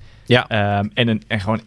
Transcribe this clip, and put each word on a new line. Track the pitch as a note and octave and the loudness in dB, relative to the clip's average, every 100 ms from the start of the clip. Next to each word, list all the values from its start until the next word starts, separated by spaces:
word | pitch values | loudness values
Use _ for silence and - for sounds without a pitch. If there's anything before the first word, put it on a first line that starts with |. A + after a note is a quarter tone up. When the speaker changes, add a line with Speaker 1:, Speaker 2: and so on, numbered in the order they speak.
| - - - | -16 -20 0
Speaker 1:
Ja. | B2 - | 0 2
Speaker 2:
Ehm, | A2 G2+ G2+ G#2 | -2 0 0 -2
en | - A#2 | -2 0
een, | G#2+ - | -2 -4
en | A2+ | -4
gewoon | G2 A2 | -2 -4